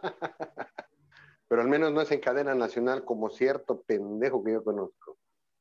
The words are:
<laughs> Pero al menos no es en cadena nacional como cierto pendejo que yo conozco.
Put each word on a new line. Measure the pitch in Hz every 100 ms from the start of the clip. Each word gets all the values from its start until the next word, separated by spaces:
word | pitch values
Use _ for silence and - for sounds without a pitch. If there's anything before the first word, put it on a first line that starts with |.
<laughs> | - - 165 - 156 - - - - _ _ - - _ _
Pero | 117
al | 123
menos | 147 160
no | 151
es | 147
en | 143
cadena | 127 131 143
nacional | 131 110 120 123 135
como | 127 110 107
cierto | - 131 - - 113
pendejo | - 104 101 107 135 127
que | 110
yo | 113
conozco. | 110 101 95 - - - _ _ _ _